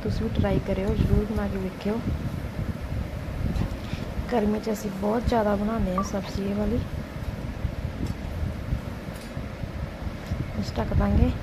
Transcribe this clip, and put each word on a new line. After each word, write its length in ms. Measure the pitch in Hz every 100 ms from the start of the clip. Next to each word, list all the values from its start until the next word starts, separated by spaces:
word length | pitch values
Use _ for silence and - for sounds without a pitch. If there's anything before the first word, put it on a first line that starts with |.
ਤੁਸੀਂ 200 | 214 -
ਵੀ 60 | 220 -
ਟਰਾਈ 240 | 202 190 -
ਕਰਿਓ, 260 | 190 196 214
ਜ਼ਰੂਰ 300 | - 202 214
ਬਣਾ 160 | 214 202
ਕੇ 100 | 196
ਵੇਖਿਓ। 420 | 190 - 202 226 - - - - - - - - - - - - - - - - - - - - - - -
ਗਰਮੀ 280 | 240 208 214
'ਚ 120 | 220
ਅਸੀਂ 180 | 208 208
ਬਹੁਤ 360 | 190 208 226 233
ਜ਼ਿਆਦਾ 280 | 240 208 202
ਬਣਾਉਂਦੇ 400 | 208 226 196 180
ਹਾਂ 80 |
ਸਬਜ਼ੀ 460 | 196 202 185 196 196
ਇਹ 60 | 202
ਵਾਲੀ। 240 | 208 240 - - - - - - - - - - - - - - - - - - - - - - - - - - - - - - - - - - - - - -
ਇਸ 120 | 196 -
ਢੱਕ 160 | 214
ਦਾਂਗੇ। 360 | - 202 202 240 -